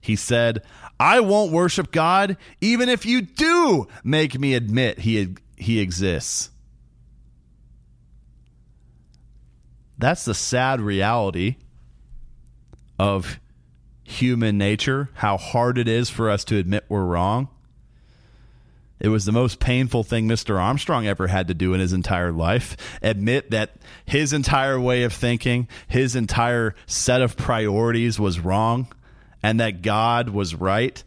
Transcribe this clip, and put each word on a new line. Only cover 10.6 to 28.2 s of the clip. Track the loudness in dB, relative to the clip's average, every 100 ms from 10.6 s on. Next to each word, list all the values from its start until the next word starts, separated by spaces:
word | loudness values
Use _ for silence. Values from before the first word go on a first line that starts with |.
| 0 0
reality | 0 0 2 0 0 -2 -4 -4 -14 -20 -20 -20 -20 -20 -20 -20 -20 -20 -20 -20 -20 -2
of | 0 0 -4 -12 -18 -20 _ -20 -20 -20
human | -16 -2 0 2 2 2
nature, | 2 0 0 -2 -4
how | -4 -2 -2
hard | -2 0 0 0
it | 0
is | 0 -2
for | -2 0
us | 0
to | 0 -2
admit | 0 -2 -2
we're | -2
wrong. | 0 0 0 -2 -4 -12 -20 -20 -20 -20 _ _ -20 -20 -20 -20 -20 -20 -20 -2
It | 0
was | 2 2
the |
most | 2 2 0
painful | 0 2 2 0
thing | 0 0 0
Mister | 0 0 0
Armstrong | 0 -2 -2 -2 0
ever | -2 0
had | 0 -2
to |
do | -2 0
in | 0
his | 0
entire | 0 -2 -2 -2
life, | -2 0 0 -2 -12 -14 -4
admit | -2 -2 0 -2 -2
that | -4 -4 -8 -20 -20 -2
his | 0 0
entire | 0 2 2 2 0
way | 2 2
of | 0
thinking, | 0 -2 0 0 -2 -4 -10 -4
his | 0 0 0
entire | -2 0 0 0 -2 -4 -8
set | -4 0 2
of | 2 -2
priorities | -2 0 0 0 0 0 0
was | 0